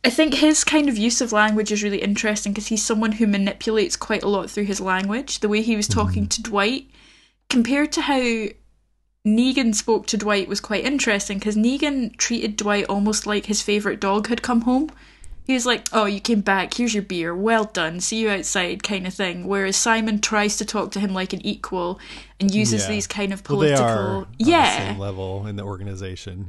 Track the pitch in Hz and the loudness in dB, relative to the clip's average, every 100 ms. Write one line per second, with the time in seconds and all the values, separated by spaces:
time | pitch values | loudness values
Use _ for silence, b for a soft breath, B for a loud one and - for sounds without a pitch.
0 | 247 240 311 277 302 302 - 302 285 220 | 0 4 2 4 4 4 2 2 2 2
1 | 226 233 233 214 214 214 208 208 208 196 | 0 0 0 2 4 2 0 0 0 -2
2 | 202 208 220 208 208 202 208 220 - 214 | -2 0 0 -2 -2 -4 -2 -2 0 2
3 | 220 214 220 202 196 - - 220 202 - | 2 2 2 4 0 0 0 2 0 -2
4 | - 208 190 202 190 - 202 190 190 185 | -2 -2 2 0 -2 -4 -2 -2 0 0
5 | 196 220 - - 214 208 226 220 208 - | 0 -4 -4 -2 0 2 2 0 0 0
6 | 208 185 202 - 226 202 202 269 - b | 0 0 -2 -2 -2 0 2 0 -8 b
7 | b b b b _ 254 233 277 294 330 | b b b b _ 2 2 2 2 0
8 | 277 269 247 226 214 - _ _ _ _ | 0 2 2 0 -4 -10 _ _ _ _
9 | _ _ 208 220 254 262 233 208 - 220 | _ _ 0 4 4 4 2 0 2 0
10 | - 214 208 202 190 202 - 202 247 285 | 2 -2 0 0 0 -6 -2 -2 0 0
11 | - 202 - 196 214 214 226 277 302 277 | 2 0 -2 -4 0 2 2 2 0 0
12 | 233 - - 240 - 208 208 202 - 202 | -4 -4 -2 -2 -2 -2 0 0 0 0
13 | 208 214 - 208 202 208 - 208 208 - | 2 0 0 -2 0 -4 0 0 0 -2
14 | 196 202 214 233 - 240 233 254 311 B | 0 0 0 -4 0 0 2 2 0 B
15 | B B B B - 262 240 220 - 226 | B B B B -2 0 2 0 0 0
16 | 208 202 - 226 196 196 180 - 240 214 | 0 0 0 2 2 0 0 0 0 0
17 | 196 180 165 175 214 226 214 190 160 170 | -2 -4 -2 -2 2 2 0 -2 -2 -2
18 | 180 220 220 196 - 196 175 185 - 202 | -4 0 0 0 -2 -2 -2 -4 -4 -4
19 | 185 - 185 175 180 196 190 190 233 226 | -4 -4 -4 -4 -4 -2 0 0 2 2
20 | 220 214 - 214 208 208 208 - 190 196 | 2 0 0 2 0 0 -4 -4 -4 -2
21 | 202 185 185 185 202 208 - 190 175 185 | -2 -2 -4 -4 -6 -6 -6 -4 -4 -6
22 | B B B B 196 202 - 110 - 104 | B B B B 2 2 2 2 0 -4
23 | 98 202 196 190 - 139 151 139 120 110 | -4 -4 -4 -6 -2 2 4 4 4 2
24 | 101 98 190 - 226 339 233 - - 202 | 0 -2 -6 0 4 4 4 2 -4 -4
25 | 98 95 95 98 104 101 101 95 101 95 | -6 -6 -6 -6 -6 -8 -8 -8 -8 -8
26 | 95 92 101 90 | -8 -10 -12 -10